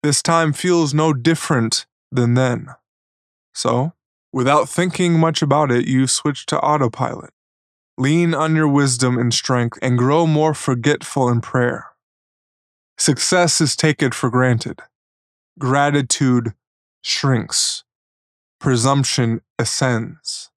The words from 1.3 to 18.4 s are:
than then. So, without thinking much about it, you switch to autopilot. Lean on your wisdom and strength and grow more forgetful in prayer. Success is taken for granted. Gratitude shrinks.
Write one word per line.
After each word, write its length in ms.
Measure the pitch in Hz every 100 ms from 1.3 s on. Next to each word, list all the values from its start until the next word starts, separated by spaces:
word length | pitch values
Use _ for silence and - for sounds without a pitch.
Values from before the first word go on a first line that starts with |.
| 160 - 139 113 - - _ _
than 220 | 123 120
then. 360 | 123 127 117 - - _ _ _ _ _ _ _
So, 400 | - - 120 156 _ _ _ _
without 360 | 131 127 151 127
thinking 500 | - 185 - 180 165
much 220 | 160 151
about 300 | 151 143 147
it, 160 | 120 117
you 200 | 131 131
switch 380 | - 151 135 -
to 120 | 151
autopilot. 720 | 139 151 123 - 123 - - _ _ _ _ _ _ -
Lean 360 | 131 165 170
on 220 | 151 160 156
your 120 | 151
wisdom 500 | 143 139 120 131 123
and 160 | 120
strength 460 | 117 - 123 117 -
and 160 | 127 120
grow 300 | 123 156 165
more 260 | 151 156
forgetful 760 | 143 - 123 127 - - 139 123
in 120 | 117
prayer. 500 | - 127 123 120 - _ _ _ _ _ _ _ _ _ _ -
Success 600 | - 135 - 180 175 -
is 160 | 151 -
taken 360 | 156 143 135
for 180 | - 127
granted. 520 | 127 127 117 - 90 - _ _ _ _ _ _ -
Gratitude 960 | 127 139 143 143 127 - 135 123 113 - _ _ _ _
shrinks. 840 | - - - 120 90 - - - _ _ _ _ _ _